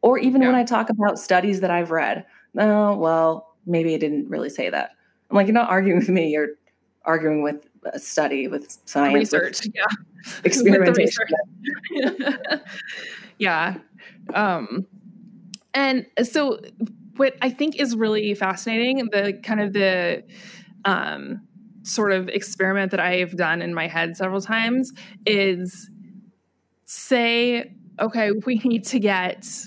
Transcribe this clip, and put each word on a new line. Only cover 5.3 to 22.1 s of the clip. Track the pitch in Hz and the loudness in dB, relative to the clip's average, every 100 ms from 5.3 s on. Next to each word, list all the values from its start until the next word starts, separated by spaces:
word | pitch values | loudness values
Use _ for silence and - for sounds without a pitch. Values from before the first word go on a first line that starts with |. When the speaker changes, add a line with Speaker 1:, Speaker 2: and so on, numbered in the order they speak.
| 202 | 2
Speaker 1:
like, | 196 | 4
"You're | |
not | 226 - | 4 4
arguing | 185 196 180 | 2 4 2
with | - | 4
me. | 185 165 | 2 2
You're | 151 151 151 _ _ _ _ - | 0 -2 -6 _ _ _ _ -2
arguing | 160 156 151 | 0 0 0
with | 147 147 _ _ - | -2 -4 _ _ -10
a | - | -10
study, | - - 147 139 131 | -4 -2 0 -2 -4
with | 143 143 - - | -6 -10 -16 -6
science, | 139 143 143 143 | 0 2 4 2
with | 156 | 0
Speaker 2:
Research, | 175 - 214 214 | 0 -4 -8 -4
yeah. | 208 214 - - | -4 -4 -10 -20
<laughs> | - - | -16 -2
Speaker 1:
experimentation." | 175 220 220 196 180 170 - - 220 - - - | 0 4 6 6 6 4 2 0 -2 -2 -4 -8
Speaker 2:
With | 269 294 - | -10 -10 -8
the | 302 262 - 269 | -4 -4 -2 -6
research. | - - 302 - | -6 -6 -6 -6
<laughs> | - - - - - - _ | -16 -14 -14 -14 -16 -20 _
Yeah. | 202 160 170 185 - - - - - | -2 0 -2 -4 -14 -20 -20 -20 -6
Um, | - 208 175 107 120 190 - - - - - - - _ | -2 0 0 -4 -6 -8 -14 -20 -20 -20 -20 -20 -20 _
and | 277 277 262 - - | -2 0 0 -2 -2
so | 240 320 285 - - - 226 - - - | 0 2 0 -2 -10 -10 -10 -10 -20 0
what | 269 262 | 0 2
I | 254 | -4
think | 247 294 - | 0 -4 0
is | 277 226 | -2 0
really | 220 214 208 202 | 0 0 0 0
fascinating, | 190 185 - 226 240 269 233 | -2 -2 -2 0 0 0 0
the | 202 202 196 | 0 0 -4
kind | - 214 | -4 -2
of | 202 | 0
the, | 202 196 185 175 175 - - - - - - 196 | 2 2 2 0 -4 -8 -20 -20 -20 -20 -6 -2
um, | 185 73 73 69 - - - - - | 0 -2 -8 -10 -12 -14 -20 -20 -12
sort | - - 208 | -4 0 2